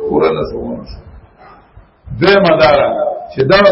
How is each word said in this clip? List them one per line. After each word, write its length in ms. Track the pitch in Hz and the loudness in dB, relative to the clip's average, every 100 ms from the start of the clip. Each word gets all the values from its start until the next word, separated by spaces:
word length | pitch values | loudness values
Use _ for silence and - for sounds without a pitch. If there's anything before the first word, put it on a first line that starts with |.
| - | -4
پوره 200 | - - - | -2 0 -2
نه 60 | - | -6
شو. 100 | - - - - - - - - _ - - _ - - _ - 117 | -10 -10 -12 -16 -20 -20 -20 -20 _ -20 -20 _ -20 -20 _ -14 -2
دویمه 340 | 185 196 175 160 | 2 2 2 2
دا 100 | 151 139 | 2 2
ده 80 | 120 - - - - | 0 -2 -4 -6 -6
چې 100 | 135 131 | -2 2
دا 80 | 196 196 | 4 4